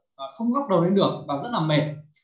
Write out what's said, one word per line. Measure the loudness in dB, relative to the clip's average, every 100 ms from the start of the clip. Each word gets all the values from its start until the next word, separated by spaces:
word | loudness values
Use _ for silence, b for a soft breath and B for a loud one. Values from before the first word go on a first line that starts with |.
| _
ờ, | -14 -14
không | -6 -2
ngóc | -2 2
đầu | 2
lên | 4
được | 4 2 0 -6
và | -6
rất | -4
là | -2
mệt. | 0 2 0 -4 -14 b